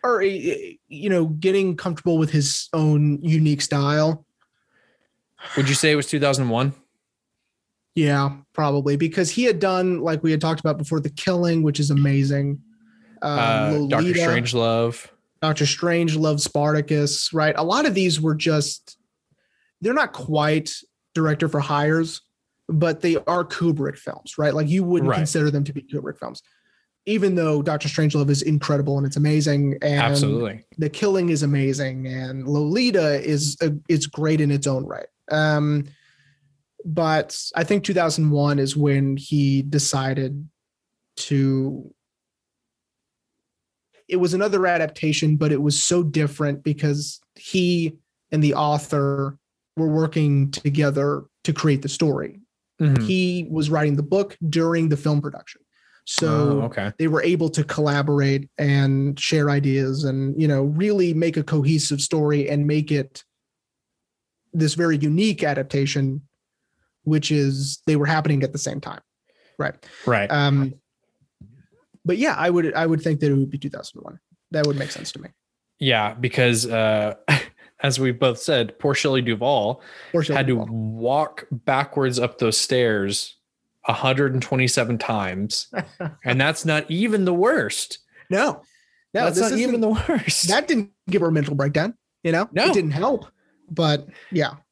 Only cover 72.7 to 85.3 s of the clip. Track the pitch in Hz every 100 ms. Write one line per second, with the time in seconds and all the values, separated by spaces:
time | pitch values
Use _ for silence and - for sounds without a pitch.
72.7 | 156 165 160 165 151 147 139 135 143 143
73.7 | - - - - - _ _ _ 156 147
74.7 | 143 143 - - - - _ _ _ _
75.7 | _ 135 117 104 110 123 - 123 117 117
76.7 | 113 110 107 104 101 - 147 - _ -
77.7 | _ 139 127 131 120 135 120 - 139 113
78.7 | - 147 135 151 131 120 110 120 139 104
79.7 | 127 - - - 170 151 139 131 120 110
80.7 | 113 110 113 117 143 151 - - 117 -
81.7 | 135 139 - 131 123 120 - 117 107 -
82.7 | 127 120 107 98 104 - - _ _ _
83.7 | _ - 123 135 131 139 131 123 131 127
84.7 | - 117 117 - 110 95